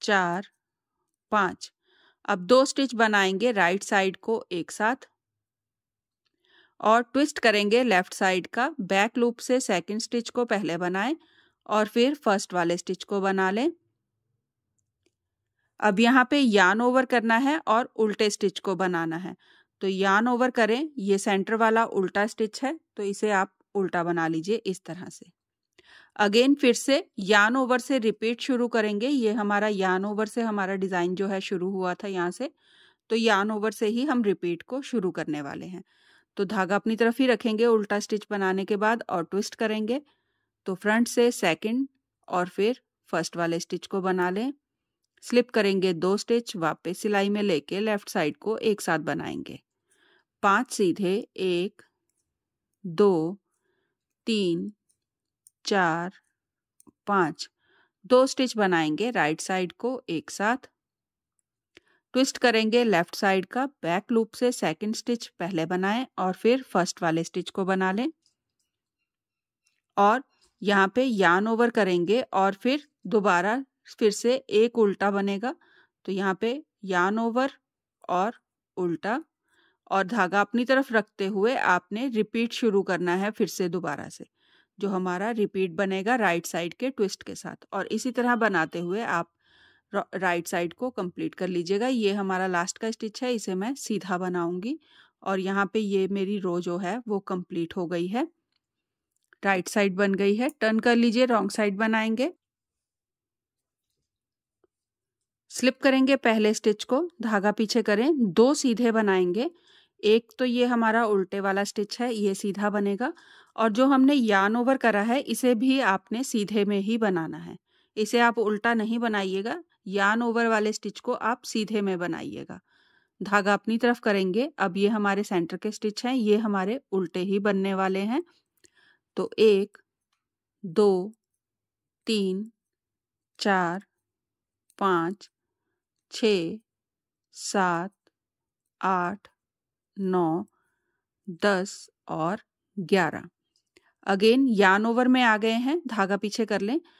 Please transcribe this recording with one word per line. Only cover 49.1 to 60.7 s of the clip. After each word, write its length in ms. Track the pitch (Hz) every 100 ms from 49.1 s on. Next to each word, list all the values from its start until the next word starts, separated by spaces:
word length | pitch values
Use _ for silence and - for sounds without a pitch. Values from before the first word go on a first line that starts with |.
| 143 165 69 - - _ _ _ _ _ _ _ _
पांच 280 | 202 202 254
सीधे, 580 | - 190 165 185 196 - -
एक, 460 | 190 175 196 - _ _ _ _ _ _ _ _ _ _ 185
दो, 520 | 165 202 175 160 196 _ _ _ _ _ _ _ _ -
तीन, 460 | 214 185 170 202 - _ _ _ _ _ _ _ _
चार, 480 | - 202 175 170 175 - _ _ _ _ _ _ _ _ -
पाँच। 440 | 202 160 170 - _ _ _ _ _ 185
दो 200 | 254 269
स्टिच 300 | - 254 220
बनाएंगे 540 | 196 175 156 147 247
राइट 300 | 233 151 160
साइड 320 | - 185 180
को 300 | - 240 262 -
एक 220 | 165 -
साथ। 400 | - 202 254 -